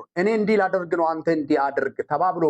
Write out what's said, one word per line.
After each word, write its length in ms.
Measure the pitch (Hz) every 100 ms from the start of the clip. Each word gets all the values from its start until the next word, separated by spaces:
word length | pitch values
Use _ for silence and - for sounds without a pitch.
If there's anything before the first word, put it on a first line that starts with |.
| -
"እኔ 140 | - 196
እንዲህ 220 | 226 202 214
ላደርግ 340 | 190 190 175
ነው፣ 120 | 175 165
አንተ 220 | 160 160
እንዲህ 260 | 160 139 151
አድርግ" 380 | 139 135 131 113 -
ተባብሎ 380 | 147 180 170